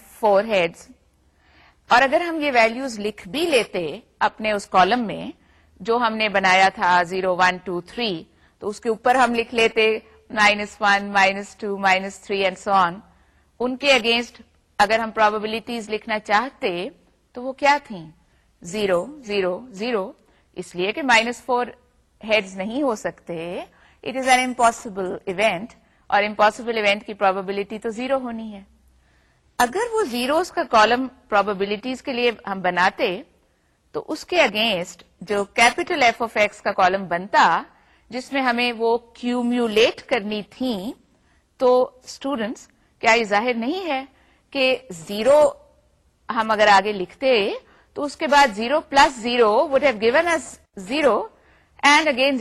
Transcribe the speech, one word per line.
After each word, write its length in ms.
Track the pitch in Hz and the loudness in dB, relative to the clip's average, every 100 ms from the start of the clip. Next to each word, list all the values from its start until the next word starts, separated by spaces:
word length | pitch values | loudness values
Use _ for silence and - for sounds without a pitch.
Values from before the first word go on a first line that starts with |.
| - - | -20 -2
four 200 | 214 196 | 2 2
heads۔ 480 | 226 196 170 - - - _ _ _ _ _ _ _ _ - | 2 0 0 -4 -20 -20 _ _ _ _ _ _ _ _ 2
اور 140 | 240 | 4
اگر 200 | 262 320 | 4 2
ہم 200 | 349 320 | 0 -4
یہ 100 | 294 | 0
ویلیوز 460 | 247 226 226 269 214 | 2 2 0 -8 -8
لکھ 280 | 208 - 180 | -10 -10 -10
بھی 180 | 254 349 | -4 0
لیتے 540 | 262 202 185 156 196 _ - | 0 0 -6 -8 -10 _ -4
اپنے 320 | 214 - 214 | -4 -2 -4
اس 160 | 208 - | -4 0
کالم 400 | 190 185 247 214 | 2 4 2 -2
میں 240 | 165 196 - _ _ _ - | -8 -12 -16 _ _ _ -12
جو 180 | 196 233 | -2 0
ہم 180 | 233 220 | 0 0
نے 140 | 214 | 0
بنایا 400 | 196 190 185 190 | 2 4 4 4
تھا 340 | 220 180 180 | 2 2 2
زیرو، 320 | 175 190 185 180 | 2 -2 -2 2
ون، 220 | 180 180 | 2 0
ٹو، 240 | - 175 | -6 -8
تھری، 420 | 175 - 233 165 - _ _ - | -8 -6 -4 -4 -10 _ _ -12
تو 80 | 202 | -10
اس 120 | 208 | -6
کے 80 | 233 | -4
اوپر 260 | 214 254 254 | 0 2 4
ہم 180 | 247 233 | 2 0
لکھ 200 | 233 233 | -2 0
لیتے 440 | 226 226 220 220 - _ - | 2 2 0 0 -8 _ -8
مائنس 460 | 214 208 208 208 - | 2 2 2 -4 -2
ون، 320 | 202 202 202 | 2 2 0
مائنس 440 | 202 196 196 202 - | 2 2 0 -10 -10
ٹو، 220 | 214 196 | -8 -2
مائنس 420 | 196 185 196 - | 2 2 -2 -12
تھری 240 | - 196 | -6 -2
and 120 | 190 190 214 | -2 -2 0
so 180 | 196 175 | 2 2
on۔ 140 | 190 - _ _ _ _ - | -2 -18 _ _ _ _ -8
ان 180 | 247 254 | -6 -2
کے 160 | 285 | 2
against 480 | 262 226 233 240 - - _ _ - | 2 2 -2 -2 -14 -20 _ _ -2
اگر 220 | 208 220 | 2 2
ہم 120 | 220 | -2
پرابیبلٹیز 800 | 220 214 214 214 226 220 233 214 | 2 2 2 -4 -6 -6 -8 -6
لکھنا 300 | 214 226 214 | -8 -4 -6
چاہتے 720 | 220 208 240 - 226 175 220 - _ _ _ | 0 0 0 -4 -4 -4 -8 -12 _ _ _
تو 100 | 247 | -12
وہ 100 | 254 | -10
کیا 240 | 262 277 285 | -2 0 0
تھیں؟ 280 | 285 185 160 _ _ _ _ _ | -2 -14 -14 _ _ _ _ _
زیرو، 440 | 170 208 196 175 220 302 | -10 -4 0 0 -2 -12
زیرو، 360 | 226 202 185 180 254 | -6 -2 -2 -4 -10
زیرو، 420 | 190 233 220 185 - _ _ _ - | -8 -4 -4 -6 -12 _ _ _ -16
اس 200 | 180 170 | -12 -6
لیے 160 | 185 | -4
کہ 100 | 269 | -2
مائنس 380 | 269 220 233 240 - | 2 2 2 -6 -4
فور 220 | 247 247 - _ _ _ _ | -4 -4 -10 _ _ _ _
ہیڈز 320 | 220 214 190 190 | -2 -2 -2 -10
نہیں 260 | 190 247 | -8 -4
ہو 120 | 277 214 | -4 -4
سکتے۔ 680 | 170 - - 165 170 208 370 _ _ _ - | -8 -10 -12 -10 -8 -10 -14 _ _ _ -10
It 80 | 262 | -4
is 120 | 262 | 2
an 120 | 254 254 | 2 0
impossible 640 | 247 233 233 233 196 185 190 - | 2 2 0 -10 -8 -8 -8 -8
event، 360 | 175 220 175 233 - _ _ - | -2 -2 -2 -10 -18 _ _ -2
اور 160 | 202 | 0
امپاسبل 540 | 208 208 214 214 233 220 | 0 2 2 2 -6 -2
ایونٹ 280 | 208 208 220 | 0 -2 -4
کی 80 | |
پرابیبلٹی 640 | 208 196 190 190 196 196 214 | 0 0 0 -4 -6 -6 -8
تو 100 | 233 | -8
زیرو 280 | 220 254 269 | -6 -4 -4
ہونی 360 | 247 226 220 | -4 -10 -12
ہے۔ 100 | 202 196 _ _ _ _ _ _ _ _ - | -16 -20 _ _ _ _ _ _ _ _ -2
اگر 360 | 240 254 480 | -2 0 -2
وہ 100 | 440 | -2
زیروز 480 | 330 240 254 311 359 | -2 -2 0 0 0
کا 120 | - | -4
کالم 440 | 285 226 214 247 262 - - | 2 4 4 2 -4 -10 -2
پرابیبلٹیز 720 | 208 196 190 202 208 247 254 | 0 0 -2 -4 -4 -6 -8
کے 100 | - | -6
لیے 180 | 240 240 226 - | -2 -2 -2 -8
ہم 100 | 190 | -4
بناتے 600 | 180 175 190 208 233 180 302 _ _ _ _ _ _ | -2 2 0 0 -4 -4 -12 _ _ _ _ _ _
تو 140 | - - | -12 -8
اس 180 | 208 - | -10 -4
کے 120 | 349 | 0
against 680 | 262 208 226 180 180 - _ - | 0 0 -2 -2 -8 -14 _ -16
جو 220 | 175 202 202 - | -6 -4 -2 2
capital 420 | 240 247 349 330 | 2 2 -4 2
F 220 | 240 226 226 | 2 0 -4
of 160 | 226 | 0
X 180 | 208 - | -2 -2
کا 100 | 214 | -4
کالم 340 | 202 180 196 180 | 2 2 2 -4
بنتا 560 | 175 196 - 202 170 277 _ _ _ - | -6 0 4 4 2 -4 _ _ _ -12
جس 240 | 247 247 | -12 -6
میں 80 | 269 | -2
ہمیں 300 | 254 233 247 226 | -2 0 -2 0
وہ 200 | 226 233 | 0 0
کیومولیٹ 1040 | 233 - 240 247 240 240 233 208 269 - | -4 -8 -4 -2 0 0 2 2 2 0
کرنی 400 | - 240 202 214 - | -4 -4 -4 -8 -8
تھیں، 420 | - 254 202 214 - _ _ _ _ _ - | -8 -6 -6 -8 -14 _ _ _ _ _ 0
تو 340 | 254 254 254 _ | 2 4 0 _
اسٹوڈنٹس، 640 | - - 269 277 214 359 - _ _ - | -20 -10 -6 -4 -6 -8 -18 _ _ -2
کیا 120 | 233 | 2
یہ 120 | 233 | 2
ظاہر 300 | 214 208 247 | 2 0 0
نہیں 360 | 233 233 370 349 | -2 -4 -4 -4
ہے 160 | 269 269 _ _ _ _ | -6 -8 _ _ _ _
کہ 280 | 277 262 - - | -2 0 0 -6
زیرو 500 | 170 156 202 233 294 294 - _ _ _ _ _ _ - | -16 -10 -2 4 6 6 0 _ _ _ _ _ _ -8
ہم 220 | 226 220 | -4 0
اگر 160 | 208 208 | 4 6
آگے 240 | 196 208 | 6 4
لکھتے 640 | 208 180 - 262 233 202 480 _ _ _ | -4 -8 -2 2 2 0 -6 _ _ _
تو 100 | - | -8
اس 140 | 285 - | -8 -4
کے 100 | 311 | 2
بعد 200 | 285 277 196 | 4 4 0
زیرو 240 | 233 302 - | -2 -2 0
پلس 260 | 277 294 254 | 2 2 2
زیرو 520 | 233 247 214 220 330 | -2 2 4 4 2
would 120 | 269 | 2
have 180 | 277 214 | 2 2
given 260 | 226 285 339 | 2 2 0
us 120 | 330 - - _ - 185 | -2 -6 -20 _ -16 -8
zero 260 | 285 285 214 440 _ _ _ _ - 285 | 0 2 0 -4 _ _ _ _ 0 4
and 240 | 294 320 | 4 2
again 240 | 247 277 262 | 0 0 2